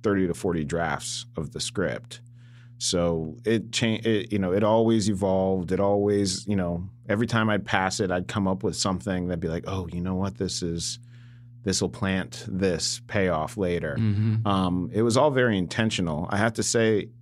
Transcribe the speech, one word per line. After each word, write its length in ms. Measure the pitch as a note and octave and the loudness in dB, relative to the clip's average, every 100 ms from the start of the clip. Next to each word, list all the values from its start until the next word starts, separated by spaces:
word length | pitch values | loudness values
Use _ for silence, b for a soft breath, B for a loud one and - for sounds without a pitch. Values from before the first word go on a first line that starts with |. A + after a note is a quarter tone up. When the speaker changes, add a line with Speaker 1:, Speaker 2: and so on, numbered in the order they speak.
Speaker 1:
thirty 240 | A2 G2 F#2 | 2 2 2
to 60 | |
forty 320 | E2 F#2+ E2+ | 0 0 0
drafts 600 | D2+ E2 E2 D2 - - - - | -2 -2 -2 -4 -6 -10 -10 -8
of 140 | D2 | -8
the 80 | D#2+ | -6
script. 600 | - - E2 A1+ - - - B B B B B | -6 -2 -2 -4 -10 -18 -20 B B B B B
So 580 | - F2+ E2+ E2 D#2+ D#2 | -2 2 2 0 -4 -4
it 280 | - A2+ A2+ | 0 0 0
cha-, 280 | - A#2 A2 | -2 0 0
it, 300 | A2+ G#2+ - | 2 0 0
you 60 | G#2 | -2
know, 140 | F2+ | 2
it 120 | F#2+ | 2
always 460 | G#2+ A2 A2+ A2+ G2 | 4 4 4 4 2
evolved. 600 | F#2+ F#2+ F#2+ F#2+ F#2+ E2+ | 0 2 2 2 0 0
It 80 | F#2 | 0
always, 680 | G2+ G2+ G2+ G2+ G2 F2+ - | 2 2 2 2 0 -2 -2
you 100 | G2+ | -2
know, 320 | F2 F2 F#2 - - | 0 -4 -6 -14 -2
every 180 | G2+ A#2 | 0 2
time 240 | A#2 A2 | 2 2
I'd 160 | G#2 F#2+ | 0 0
pass 340 | G2 F#2+ - | 0 0 0
it, 100 | G2 | 0
I'd 160 | F2+ F#2 | -2 -2
come 200 | G#2+ F#2+ | -2 -2
up 140 | F#2+ | 0
with 140 | G#2 E2 | -4 -2
something 500 | G2+ F#2 G#2 F2+ F2+ | -2 -2 -2 -4 -2
that'd 140 | E2+ | -4
be 80 | E2+ | -4
like, 160 | E2 F2 | -4 -4
"Oh, 200 | F#2+ E2+ | -6 -6
you 80 | F2 | -6
know 140 | F2+ | -4
what? 240 | F#2 G2 - | -2 -4 -4
This 240 | F#2+ - | -6 -4
is, 360 | F2 E2+ - - B B B B B - | -4 -4 -6 -10 B B B B B -6
this'll 280 | G2+ F#2 F#2+ | -2 0 -2
plant 560 | - F#2+ F#2+ F2 - - | -2 -2 0 -4 -10 -8
this 540 | F#2 F#2+ E2 - - - | 0 0 0 -2 -2 0
payoff 520 | A2 F#2 D#2+ D#2 - | 2 2 0 -2 -2
later." 380 | F#2 F2 D#2+ - | -2 0 -2 0
Speaker 2:
Mm-hmm. 480 | A2 G2+ A2 A2 A2 | 0 2 2 0 2
Speaker 1:
Um, 420 | G2 F#2 F2+ F2 | 2 2 0 -2
it 80 | G2+ | 0
was 160 | A#2 A#2+ | 2 4
all 120 | D3+ | 4
very 280 | C3 B2 G2+ | 4 2 2
intentional. 680 | E2+ - A2 - F2 D2+ E2+ | 0 0 0 0 -2 -2 -2
I 80 | G2 | 0
have 160 | A2+ | 0
to 80 | A2+ | 0
say 480 | G#2 A#2 A2 G#2 - - | 0 2 4 2 -2 -14